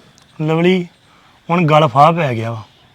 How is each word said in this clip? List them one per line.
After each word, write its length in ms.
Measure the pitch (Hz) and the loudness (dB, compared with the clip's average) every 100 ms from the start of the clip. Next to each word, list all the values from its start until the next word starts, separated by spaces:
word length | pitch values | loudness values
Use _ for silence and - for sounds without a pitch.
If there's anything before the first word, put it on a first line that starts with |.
| _ _ _ - 156 | _ _ _ -8 -4
ਲਵਲੀ, 400 | 160 175 185 175 _ _ _ _ _ - | 0 0 0 -4 _ _ _ _ _ -6
ਹੁਣ 160 | 175 156 | -2 2
ਗਲ 220 | 151 156 | 2 2
ਫਾਹ 260 | 123 156 | 4 2
ਪੈ 200 | 170 147 | 2 -4
ਗਿਆ 180 | 113 113 | -4 -6
ਵਾ। 100 | 113 - _ _ | -10 -14 _ _